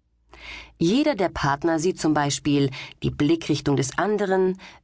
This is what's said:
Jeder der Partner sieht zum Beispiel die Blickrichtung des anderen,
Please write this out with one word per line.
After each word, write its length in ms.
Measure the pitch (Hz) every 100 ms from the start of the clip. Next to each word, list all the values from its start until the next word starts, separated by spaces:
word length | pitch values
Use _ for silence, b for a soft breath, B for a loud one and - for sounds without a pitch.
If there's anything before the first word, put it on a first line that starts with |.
| _ _ _ B B B B B
Jeder 380 | 165 247 302 214
der 140 | 170
Partner 500 | - 143 143 165 160
sieht 200 | 175 175
zum 140 | 160
Beispiel 560 | 151 143 143 151 143 139 B B B
die 80 | 139
Blickrichtung 680 | 127 147 165 - 147 147 139
des 200 | 131 -
anderen, 640 | 190 208 196 190 185 185 B B